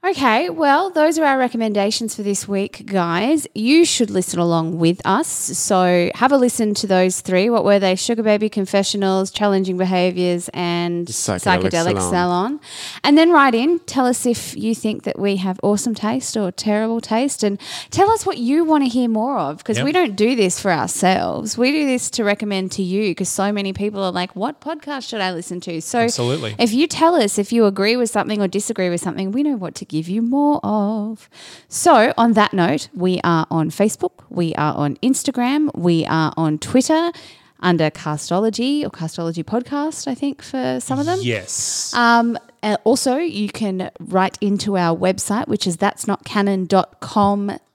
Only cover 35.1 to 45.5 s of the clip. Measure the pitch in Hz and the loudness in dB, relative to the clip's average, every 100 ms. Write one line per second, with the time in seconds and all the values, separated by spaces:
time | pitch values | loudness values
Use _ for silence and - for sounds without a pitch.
35.1 | 269 - 262 240 285 302 - 175 165 - | 0 -2 -2 0 2 0 0 2 2 2
36.1 | 160 156 - 160 151 - 254 262 320 339 | 0 0 0 -2 -2 0 0 4 2 0
37.1 | 339 - - _ _ 180 170 156 - - | -6 -18 -20 _ _ 0 2 2 -2 -6
38.1 | 151 - 175 220 214 247 294 294 - 160 | -6 -2 -2 0 -2 -2 -2 -4 -6 -10
39.1 | - 170 165 156 226 247 285 302 311 - | -6 -6 -6 -4 -4 -4 -4 -4 -6 -8
40.1 | 254 285 277 - 269 254 254 - 262 294 | -4 -4 -6 -10 -6 -4 -4 -4 -4 -2
41.1 | 370 123 220 - - - - - 247 240 | -2 0 -2 -4 -8 -6 -6 -4 0 4
42.1 | 233 233 226 _ _ 214 208 - 262 - | 4 2 -2 _ _ -4 0 2 2 2
43.1 | 254 349 202 208 - 214 190 185 - 175 | 0 -2 -4 -6 -4 -4 -4 -6 -10 -2
44.1 | 185 190 - 208 202 214 196 170 165 180 | 0 0 0 -2 0 0 0 2 2 0
45.1 | 196 - 208 - | -2 -2 -4 -2